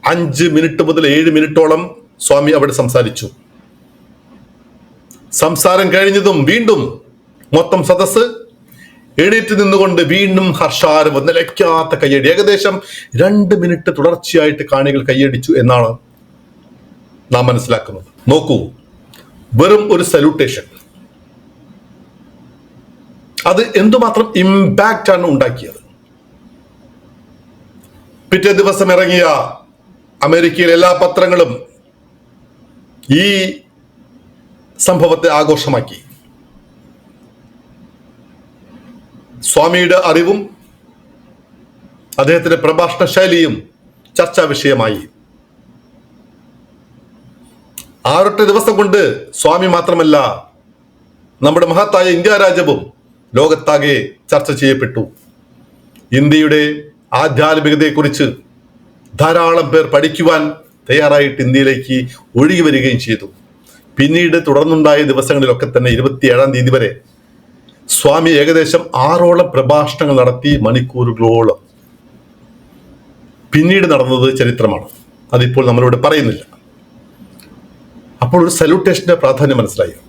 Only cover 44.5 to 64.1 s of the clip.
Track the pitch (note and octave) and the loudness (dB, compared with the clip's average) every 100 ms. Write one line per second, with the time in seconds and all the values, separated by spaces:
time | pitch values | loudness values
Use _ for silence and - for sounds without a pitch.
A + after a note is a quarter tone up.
44.5 | C#3 C#3+ B2+ A2 G2+ - _ _ _ _ | 0 0 0 -2 -4 -12 _ _ _ _
45.5 | _ _ _ _ _ _ _ _ _ _ | _ _ _ _ _ _ _ _ _ _
46.5 | _ _ _ _ _ _ _ - _ _ | _ _ _ _ _ _ _ -20 _ _
47.5 | _ _ - - _ A#2+ D#3 G3+ - G#3 | _ _ -20 -20 _ -2 0 0 2 2
48.5 | G#3 A3 G3+ G#3 G3+ D#3 G#2+ - - - | 2 0 0 2 2 0 -4 -12 -4 -2
49.5 | E3+ F#3 F3 E3+ E3+ D#3+ D3 A#2+ G2 - | 0 0 -2 -2 0 2 2 0 -6 -14
50.5 | _ _ _ _ _ _ _ _ _ C#3 | _ _ _ _ _ _ _ _ _ 0
51.5 | D#3+ E3+ E3 G#3 F#3+ F#3 E3+ F#3+ G#3 F#3+ | 2 0 0 0 2 2 0 0 2 2
52.5 | F3+ D#3+ C#3+ C3 _ _ _ _ A#2+ D#3 | 0 -2 -2 -6 _ _ _ _ 0 0
53.5 | D#3 - D3+ C#3+ C3 G2 - _ D3 - | 0 0 -2 0 -2 -4 -14 _ -2 -2
54.5 | C3 C3+ C3+ B2 A#2+ G#2 - _ _ _ | -2 0 0 -4 -6 -10 -12 _ _ _
55.5 | _ _ _ _ _ _ B2+ D3 D#3 D3+ | _ _ _ _ _ _ 0 2 2 2
56.5 | D3+ D3 D3+ - _ _ A#2+ D3+ C3 D3+ | 2 0 -6 -14 _ _ -2 -2 0 0
57.5 | D#3 D3 D3 D3+ D3+ C#3+ - - - _ | 2 0 2 0 0 -4 -2 -4 -4 _
58.5 | _ _ _ _ _ _ - D#3+ E3+ E3 | _ _ _ _ _ _ -2 0 2 2
59.5 | E3+ D3 D#3+ D#3 C#3+ D3+ D3+ E3 D#3+ D3+ | 0 2 0 2 0 0 0 0 0 -2
60.5 | - - _ - C#3 D3 C#3+ C#3+ C3+ B2 | -8 -18 _ -2 0 2 2 0 -2 0
61.5 | C3 C3+ C3 C3 C3 B2+ - _ A#2 D3+ | 2 2 0 -4 -4 -6 -12 _ 0 2
62.5 | F3+ D#3+ C3+ C3 A#2 - A2 F#2+ - _ | 2 2 2 0 -4 -4 -6 -8 -20 _
63.5 | _ _ _ _ - C#3 | _ _ _ _ -2 0